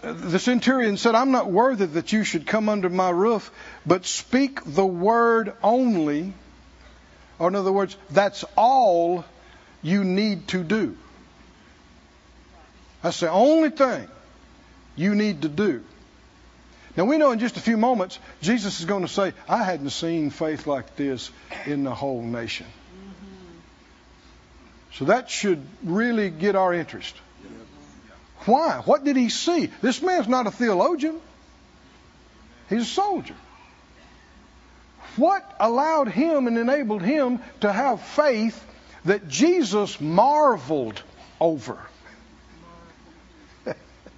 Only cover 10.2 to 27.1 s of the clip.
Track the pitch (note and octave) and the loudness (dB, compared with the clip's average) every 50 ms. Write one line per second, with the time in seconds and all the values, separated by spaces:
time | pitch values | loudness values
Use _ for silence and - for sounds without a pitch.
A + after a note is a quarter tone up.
10.2 | G#3+ A3 G3+ F3 - - - F#3 F3 D#3 G#3 A3 G3 B2+ F#2+ - - - - - | 0 0 -2 -4 -6 -6 -4 -4 -2 0 0 0 0 -2 -4 -10 -18 -20 -20 -20
11.2 | - - - - - - - - - - - - - - - - _ _ _ _ | -20 -20 -20 -20 -20 -20 -20 -20 -20 -20 -20 -20 -20 -20 -20 -20 _ _ _ _
12.2 | _ - - - - - - - - - _ - - - - - - E3+ - - | _ -20 -20 -20 -20 -20 -20 -20 -20 -20 _ -20 -20 -20 -20 -6 -6 -6 -4 -2
13.2 | F3 D#3+ E3 F#3+ A3+ C#4+ D#4 D#4+ D#4 D4+ D#4 - C#4 B3+ A3 C#3+ G#2 - - - | -4 0 4 4 6 6 6 4 4 2 2 2 0 2 2 -4 -8 -12 -18 -20
14.2 | - - - - - - - - - - - - - - - C#3 D#3 G3+ G#3 G#3 | -20 -20 -20 -20 -20 -20 -20 -20 -20 -20 -20 -20 -20 -18 -8 -2 -2 0 2 2
15.2 | G#3+ G#3+ G3 D3 C#3 D#3 D3 D3+ G#3 G3+ C#3+ A#2 G2 - - - - - _ - | 0 0 -2 -2 -4 -4 -2 0 0 0 -2 -4 -8 -16 -20 -20 -20 -20 _ -20
16.2 | - - - - - - - - - - - - - - - - F3 A3+ D4 D#4+ | -20 -20 -20 -20 -20 -20 -20 -20 -20 -20 -20 -20 -20 -10 -2 0 0 2 4 4
17.2 | D4+ C#4 A#3+ A3 A3+ A#3+ - - - A3 A#3 G#3+ A3 B3 B3+ A3 F#3 F#3 - - | 4 4 4 2 -2 -4 -4 -4 -2 0 2 2 2 2 2 0 -2 -4 -6 -18
18.2 | - - - - - E3 A#3+ B3 G3 G3+ - - E3 E3 G3+ G3 F3+ D#3 - - | -20 -20 -18 -6 -2 0 0 0 0 -4 -6 -6 -6 -4 -2 -2 -2 -4 -2 -2
19.2 | G3+ F3+ - - - - E3+ A3+ A3+ F#3 F3+ D3 C#3 C#3 - - E3 E3 E3 E3 | -2 -2 -4 -8 -4 -2 -2 0 0 -2 -2 -4 -6 -8 -6 -6 -4 -4 -2 -2
20.2 | D3+ C#3+ - - E3+ D#3 D#3 D3 - D3+ C#3+ C3+ A2+ - - - C#3+ C#3 C3 A#2+ | -2 -4 -4 -4 -4 -4 -4 -4 -4 -4 -4 -4 -4 -10 -8 -6 -4 -4 -4 -6
21.2 | - - - - - - - - - C#3+ D3 C#3+ C#3 C3+ A#2+ - C#3 C#3 C3 A#2+ | -8 -14 -16 -20 -18 -16 -16 -12 -8 -6 -4 -4 -4 -4 -6 -6 -6 -6 -6 -6
22.2 | A#2 A#2 A#2+ A#2+ A#2 G#2+ - - - - - - - - F3+ F#3+ G3 G3 F#3+ - | -6 -6 -6 -6 -6 -8 -8 -10 -12 -16 -20 -20 -20 -20 -20 -20 -20 -20 -20 -20
23.2 | G3 G3 F#3+ F#3+ F3+ F3 E3+ E3 E3+ - - _ - - - _ _ - - - | -20 -20 -20 -20 -20 -20 -20 -20 -20 -20 -20 _ -20 -20 -20 _ _ -20 -20 -20
24.2 | _ - - - _ _ - - - - - - - _ - - C3+ C#3+ G3+ B3+ | _ -20 -20 -20 _ _ -20 -20 -20 -20 -20 -20 -20 _ -12 -6 2 2 2 2
25.2 | B3 - - - - G#3 F3+ D3+ C3+ C3+ - - - F3 E3 G#3 A3+ A#3+ A#3+ A3 | 2 -4 -8 -4 0 0 0 0 -2 -16 -18 -12 -6 -4 -2 0 0 0 0 0
26.2 | G#3 F#3+ D#3+ D#3 F3 G#3 G3 G3 F#3+ F#3 F3 E3+ D#3+ - - G2+ - - | -2 -2 -4 -2 -2 0 2 2 2 2 0 -2 -4 -8 -12 -14 -14 -14